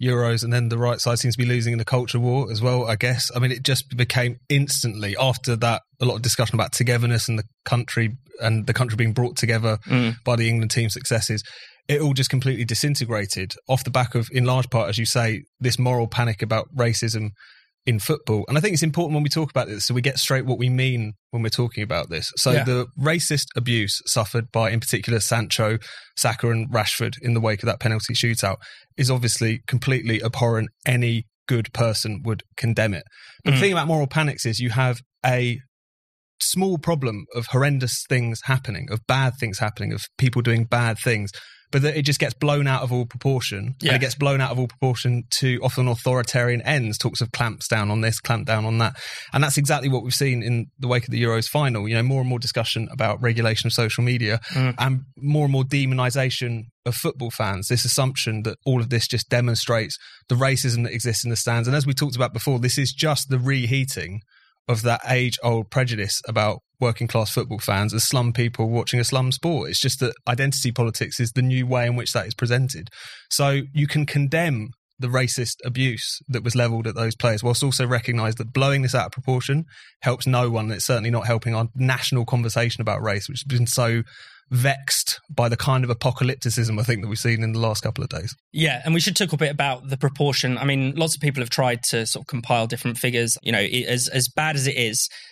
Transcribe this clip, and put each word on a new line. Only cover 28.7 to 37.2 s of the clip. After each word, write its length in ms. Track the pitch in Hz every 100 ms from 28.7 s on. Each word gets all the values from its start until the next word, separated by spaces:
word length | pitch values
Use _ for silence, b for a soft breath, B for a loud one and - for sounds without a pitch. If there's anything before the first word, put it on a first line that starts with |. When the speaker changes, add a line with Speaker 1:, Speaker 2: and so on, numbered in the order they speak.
| B B -
Speaker 1:
is 120 | 127
obviously 520 | 127 117 - 113 113 -
completely 560 | 123 - 127 113 113
abhorrent. 460 | 110 - 120 113 107 - -
Any 380 | 123 117 113 - _ -
good 240 | 120 107
person 500 | - 117 104 107 101 113
would 180 | 104 - -
condemn 360 | 117 110 110
it. 120 | 87 - B B B 170
But 60 |
Speaker 2:
Mm. 40 | 131
Speaker 1:
the 60 |
thing 100 | 196
about 160 | 175 151
moral 200 | 160 139
panics 380 | 156 147 - 117
is 140 | 110
you 120 | 123
have 280 | 113 131 120 - _ 127
a 340 | 123 123 120 - _ _ _ _ _ _ _
small 360 | - 180 190 170
problem 500 | - 160 131 104